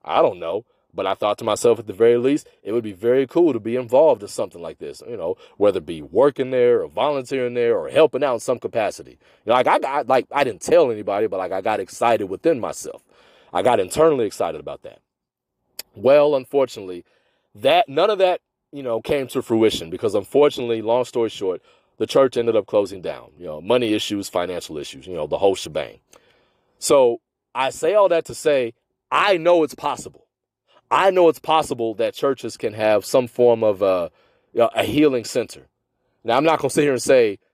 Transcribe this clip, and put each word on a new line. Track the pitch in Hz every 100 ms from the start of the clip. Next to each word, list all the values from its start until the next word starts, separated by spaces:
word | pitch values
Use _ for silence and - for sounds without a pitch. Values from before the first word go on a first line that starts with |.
| -
I | 92
don't | 156 90
know. | 82 98 - _ _
But | - 95
I |
thought | 95 107 104
to | 113
myself, | 104 120 113
at | 107
the |
very | 98 117 120
least, | 127 151 - _
it | -
would | 117
be | 110
very | 90 117 127 135
cool | 165 170
to | 120
be | 107 120
involved | 123 127 156 113
in | 98
something | - 101 90
like | 82 80
this, | 73 71 -
you | 113
know, | 82 92 - _
whether | 101 92
it | 80
be | 80
working | 73 87 143 135 127
there | 131 123 117
or | 78
volunteering | 82 139 143 123 135 123
there | 123 117 107
or | 71
helping | 135 156 131 143
out |
in | 117
some | - 120
capacity. | 101 117 101 - 69
You | 60 _ _ 101
know, |
like, | 123 127
I | 190
got, | 135 143 120
like, | 127 -
I | 139
didn't | 135 98
tell | - 165 139
anybody, | 107 101 101 110
but, | 95
like, | 92
I | 95
got | 98 104
excited | 95 - 120 113 95
within | 92 160 147
myself. | 90 - - - _ _ _ _ _
I | 87
got | 107 117
internally | 92 143 165 139 104
excited | - 87 78
about | 73 69
that. | - - _ _ _ _ _ _ _ - - -
Well, | 101 147 147 139
unfortunately, | 127 139 131 - 95 90 - _ _ _ _ 104
that, | 123 170 165
none | 139 202
of | 202
that, | 185 165 - _ _
you | 143
know, | 131 113
came | - 147 131
to | 135
fruition | - 113 110 - 82
because, | 87 110
unfortunately, | 104 95 135 147 135 120 113
long | 107 123 120
story | 127 113
short, | - 98 90 - _ _ _
the | 110
church | - 135 123
ended | 117 110
up | 95
closing | 107 98 95
down, | 85 67 - 76
you | 87
know, | 76
money | 90 123 117
issues, | 107 - 104 95
financial | 90 87 85 - 76
issues, | 71 69 92
you |
know, | 87 76
the | 76
whole | 98 92
shebang. | 85 78 62 - _ _ _ _ _ _ _ _
So | - 143 123 117 - _ _ 123
I | 131
say | - 160
all | 208 196
that | 165 -
to | 120
say, | 156 143 117 - _ _ _
I | 139 196 180
know | 165 175
it's | 151 -
possible. | 147 127 - - _ _ _ _ _ _ _
I | 139 190
know | 185 170
it's | 151
possible | - 160 151 127 113 104
that | 110
churches | - 139 135 113 -
can | 113
have | 107 107 107 -
some | 135 123
form | - 123 113
of | 110 95
a, | 98 92 85 - _ _ _
you | 117
know, | 117 113
a |
healing | 104 139 151 127
center. | 110 131 113 73 _ _ _ _ _ _
Now, | 113 123
I'm |
not | 156 156
gonna | 139
sit | -
here | 147
and | 123
say, | - 135 113 98 _